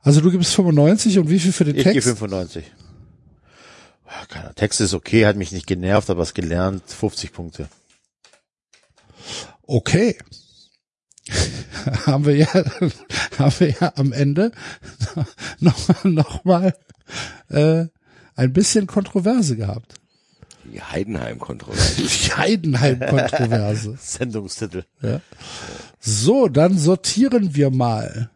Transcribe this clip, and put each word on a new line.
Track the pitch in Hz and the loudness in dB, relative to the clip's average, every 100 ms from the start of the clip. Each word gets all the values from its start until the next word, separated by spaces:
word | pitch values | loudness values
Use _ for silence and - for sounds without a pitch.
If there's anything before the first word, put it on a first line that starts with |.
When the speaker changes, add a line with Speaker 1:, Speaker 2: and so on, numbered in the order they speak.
Speaker 1:
Also | - 147 | 6 6
du | 160 | 6
gibst | 180 175 | 2 0
fünfundneunzig | - 185 151 147 208 233 190 | 2 4 6 6 4 4 2
und | 156 | 4
wie | 185 | 2
viel | 170 | 2
für | 180 | 2
den | 156 143 | 0 2
Speaker 2:
Ich | |
geb | 135 | 2
Speaker 1:
Text? | 143 117 | 4 2
Speaker 2:
fünfundneunzig. | 110 107 95 87 - 80 _ - - - _ _ _ _ _ - - - _ _ | -2 -4 -4 -6 -10 -16 _ -20 -20 -20 _ _ _ _ _ -20 -20 -20 _ _
Ja, | - - | -20 -16
keine | - | -16
Ahnung. | - - | -16 -4
Text | 104 - | -2 0
ist | 101 | -2
okay, | 92 - 113 | -2 2 4
hat | 104 101 | 4 2
mich | 90 | -4
nicht | 95 - | -8 -6
genervt, | 92 90 101 - | -4 0 0 0
aber | 87 | -2
was | 82 | -2
gelernt, | - 85 85 92 98 - | -4 -4 -2 -2 -4 -12
fünfzig | - 107 - 87 | -6 -6 -6 -14
Punkte. | - 85 - 73 _ _ _ _ _ _ _ _ _ _ _ _ _ _ _ - - - - | -12 -16 -12 -16 _ _ _ _ _ _ _ _ _ _ _ _ _ _ _ -16 -14 -16 -20
Speaker 1:
Okay. | _ 135 - 160 226 - - - _ _ _ _ _ _ _ _ - | _ -2 2 2 2 0 -10 -20 _ _ _ _ _ _ _ _ -8
<laughs> | - - - - - - 120 - | -2 -2 -4 -12 -8 -6 -2 0
Haben | 139 147 | 2 4
wir | 143 | 4
ja, | 151 | 4
<laughs> | 185 151 - 170 - - - - - | 2 0 -2 -4 -4 -10 -8 -8 0
haben | 139 - | 2 4
wir | 165 | 0
ja | 131 175 - | 2 -2 0
am | 139 | -2
Ende | 123 143 143 220 - - - - - 113 | 0 0 2 0 -2 -18 -18 -20 -8 -8
<laughs> | - 139 - - - | -4 -6 -8 -16 0
noch, | 180 - - 180 | 2 2 0 0
noch | 196 160 147 - | 2 2 0 -2
mal, | 180 180 185 - _ - _ - - - _ | 0 2 2 -2 _ -20 _ -14 -14 -16 _
äh, | 143 151 160 165 _ _ _ _ | 2 2 2 -2 _ _ _ _
ein | - 127 | -2 2
bisschen | 135 214 226 196 | 2 2 2 0
Kontroverse | - 196 202 185 247 175 113 | -2 -2 -2 0 2 0 -2
gehabt. | 101 107 - - _ _ _ _ - _ | -4 -6 -10 -20 _ _ _ _ -20 _
Speaker 3:
Die | 62 53 | -20 -18
Heidenheim-Kontroverse. | - 82 101 98 58 60 - 60 - - - - | -8 -6 -4 -6 -8 -10 -12 -12 -10 -2 0 0
Speaker 1:
<laughs> | |
Die | - - - | -4 -2 -2
Heidenheim-Kontroverse. | - 185 220 160 127 139 127 131 135 147 151 120 113 104 107 107 127 | 0 0 0 0 2 2 0 0 0 0 0 0 0 0 -4 -6 -12
Speaker 2:
<laughs> | |
Sendungstitel. | - - 123 110 98 - 110 90 - _ | -12 -8 -6 -6 -10 -10 -8 -8 -12 _
Speaker 1:
Ja. | 113 131 - - - - - - - _ | -6 -6 -8 -20 -20 -16 -16 -16 -20 _
So, | - 104 123 262 233 | -4 -2 2 4 4
dann | 131 165 190 | 4 4 4
sortieren | 151 185 - - 269 240 196 | 2 2 0 0 2 2 0
wir | 143 139 | 2 2
mal. | 131 120 110 110 110 117 | 2 0 0 -6 -8 -10